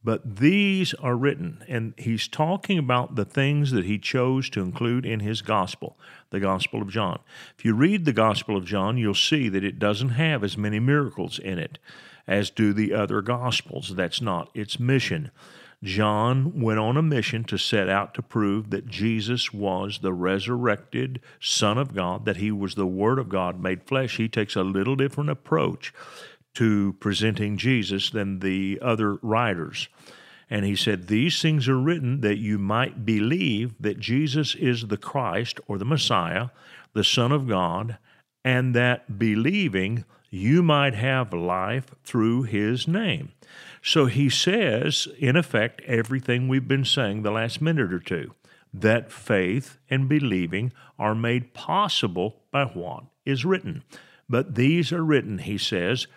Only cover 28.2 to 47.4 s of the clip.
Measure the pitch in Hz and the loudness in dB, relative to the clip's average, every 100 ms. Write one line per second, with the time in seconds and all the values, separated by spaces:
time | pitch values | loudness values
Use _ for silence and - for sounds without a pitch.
28.2 | 98 92 95 95 98 98 127 110 104 101 | -4 -2 0 0 -2 -2 0 2 0 -2
29.2 | 113 113 117 87 76 - - _ - - | 0 0 2 -2 -6 -8 -10 _ -20 -20
30.2 | - - - 104 101 98 113 95 90 107 | -20 -20 -6 -2 0 0 0 -2 0 2
31.2 | 165 - 160 151 127 131 147 170 123 139 | 2 2 2 2 2 2 2 0 -2 0
32.2 | 104 104 104 104 98 110 135 120 110 107 | 0 0 0 0 0 0 0 -2 0 2
33.2 | 113 180 160 104 120 - 104 98 110 131 | 2 0 0 -2 -4 -4 -4 -4 -2 0
34.2 | 151 147 139 - 131 120 107 104 - 139 | 0 0 -2 0 0 0 -2 -6 -4 -4
35.2 | 110 95 123 - - 101 117 156 - 101 | -2 -2 -4 -8 -8 -4 0 0 2 2
36.2 | 85 92 127 - - - - 110 - 131 | 2 -2 -4 -10 -20 -20 -6 0 2 4
37.2 | 120 147 127 92 87 90 113 107 _ _ | 4 2 2 2 2 0 -6 -10 _ _
38.2 | _ _ 131 127 127 120 123 120 - 101 | _ _ 0 2 2 4 4 2 -4 -2
39.2 | 113 104 139 202 160 95 95 117 - _ | 2 2 2 2 0 0 -2 -4 -6 _
40.2 | _ 92 107 170 165 147 143 104 131 131 | _ -2 4 4 6 4 2 0 0 0
41.2 | 110 87 87 92 98 131 - - - 120 | -2 -2 -2 -2 -2 -4 -8 -16 -4 2
42.2 | 110 123 113 104 104 127 160 190 208 82 | 2 2 0 0 0 0 -2 -2 0 -2
43.2 | - - - - - - - 160 127 131 | -6 -16 -20 -20 -20 -8 0 4 4 4
44.2 | 135 - 175 226 160 110 151 - - - | 2 2 2 2 2 2 0 -2 -4 0
45.2 | 131 160 - 113 117 - - 113 113 131 | 2 4 4 2 0 -4 -2 0 0 -2
46.2 | 127 123 131 131 127 135 131 143 107 107 | 0 0 2 2 2 0 2 2 0 0
47.2 | 104 110 | -2 0